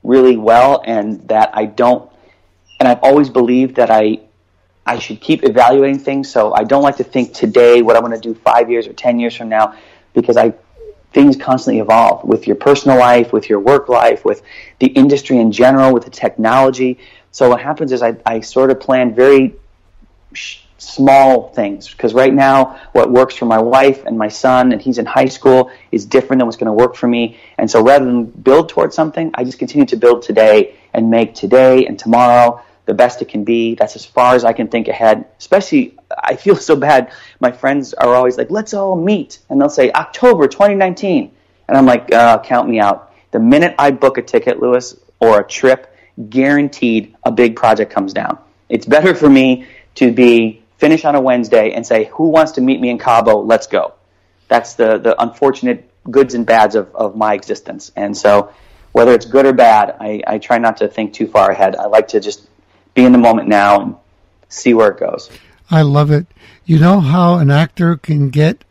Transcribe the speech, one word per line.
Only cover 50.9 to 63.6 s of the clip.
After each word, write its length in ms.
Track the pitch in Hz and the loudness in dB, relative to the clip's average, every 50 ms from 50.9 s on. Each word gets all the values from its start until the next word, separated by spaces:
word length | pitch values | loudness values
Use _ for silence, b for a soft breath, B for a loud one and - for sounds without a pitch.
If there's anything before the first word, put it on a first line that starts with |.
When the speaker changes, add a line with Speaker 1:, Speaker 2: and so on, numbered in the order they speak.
| 160 160 160 | 0 0 0
Speaker 1:
on 100 | 151 143 | -2 -2
a 60 | 143 | 0
Wednesday 500 | 131 131 123 123 117 107 120 117 107 110 - | 0 0 -2 -2 -2 0 0 0 0 0 -4
and 120 | - 113 | -8 -6
say, 200 | - 117 110 107 - - | -2 -2 -2 -2 -4 -4
"Who 160 | - 160 165 | -4 -2 0
wants 240 | 156 160 156 156 - | 2 2 0 0 -2
to 80 | - | -4
meet 200 | 127 131 135 127 | -2 -2 -2 -2
me 80 | 127 123 | -2 -6
in 80 | 120 | -6
Cabo? 440 | 113 - 131 120 117 113 113 107 104 | -4 -2 0 0 2 2 2 0 0
Let's 260 | 101 107 113 110 - | 0 0 -2 -2 -2
go." 260 | - - 95 73 - _ _ _ _ _ _ _ _ _ _ _ _ | -4 -4 -4 -4 -6 _ _ _ _ _ _ _ _ _ _ _ _
That's 240 | - 117 - - - | -4 -4 -4 -6 -4
the, 240 | - 117 110 110 | -2 0 0 0
the 240 | 101 - 117 110 - | 0 0 -2 -2 -2
unfortunate 680 | 117 117 - _ 143 139 135 - - 127 120 - _ _ _ _ _ - | -4 -6 -4 _ -2 -2 -2 -2 -4 -6 -6 -6 _ _ _ _ _ -4
goods 240 | 120 139 135 127 123 | 0 0 0 0 -2
and 120 | 120 117 | -8 -2
bads 300 | 110 113 113 107 104 104 | 0 2 2 2 2 0
of, 180 | 110 95 - _ | -4 -6 -6 _
of 200 | - 113 101 95 | -8 -8 -8 -4
my 200 | 110 110 107 104 | -4 -2 -2 -2
existence. 560 | 98 - - 104 - _ - 98 98 - - _ | -4 -6 -10 -12 -12 _ -18 -18 -18 -20 -18 _
And 220 | - 104 101 101 | -10 -8 -8 -8
so 340 | - - 104 104 101 101 b b b b b b b b b | -2 2 2 2 2 0 b b b b b b b b b
whether 220 | b 120 117 123 123 | b 2 4 4 4
it's 120 | 113 - | 2 0
good 200 | 117 117 135 135 | 0 0 2 2
or 80 | 135 131 | 2 4
bad, 420 | 120 123 117 110 107 104 98 - - | 4 4 4 4 4 2 -2 -6 -12
I, 200 | 107 107 107 104 - | -12 -10 -10 -8 -8
I 100 | - 107 104 | -8 -8 -8
try 180 | - - 123 | -4 -4 -4
not 200 | 117 117 113 107 | -2 -2 -4 -2
to 100 | - 104 104 | -2 -6 -6
think 240 | _ - 110 101 - | _ -8 -10 -10 -6
too 140 | - 113 | -8 -8
far 240 | 101 - 107 95 98 | -2 0 0 2 2
ahead. 240 | 95 95 98 95 95 | 2 0 -2 -2 -2
I 80 | - 98 | -4 -6
like 240 | 104 104 110 107 - | 0 0 0 0 0
to 100 | - 107 | -4 -4
just 280 | 98 104 104 _ _ _ _ _ _ _ _ _ _ _ _ | -4 -4 -12 _ _ _ _ _ _ _ _ _ _ _ _
be 120 | 131 127 | 2 4
in 80 | 127 123 | 4 4
the 40 | |
moment 300 | 123 117 117 113 110 - | 4 4 2 2 0 -2
now 320 | - 107 101 | 0 0 2